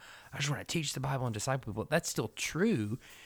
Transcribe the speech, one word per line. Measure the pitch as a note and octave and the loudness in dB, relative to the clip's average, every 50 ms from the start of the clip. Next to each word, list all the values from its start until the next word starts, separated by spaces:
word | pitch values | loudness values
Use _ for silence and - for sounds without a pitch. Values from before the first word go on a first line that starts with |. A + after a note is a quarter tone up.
| - - - - - - | -6 -14 -18 -18 -14 -10
"I | - - | -4 -2
just | C#3+ C#3+ | 0 0
wanna | D3 F#2+ - | 0 -2 -2
teach | - - E3+ D3+ C#3+ | -2 -2 0 0 0
the | - C3+ | -2 -2
Bible | C3 C#3 C#3 C3 B2+ | -2 0 0 0 0
and | B2 G#2+ | 0 0
disciple | G#2 - C3+ C3 C3+ - A2 | 0 0 0 0 0 -2 -4
people." | F#2+ G#2+ G#2 - | -4 -4 0 2
That's | D3 E3+ - - | 2 2 2 2
still | - - C#3+ - - | 0 -2 -2 -2 -4
true, | - - - - D3+ F#3+ A#3 G#3 A#2+ G#2+ G2+ A2+ - - - - - - | -4 -4 -2 2 4 4 4 6 4 4 2 0 -4 -6 -12 -20 -20 -18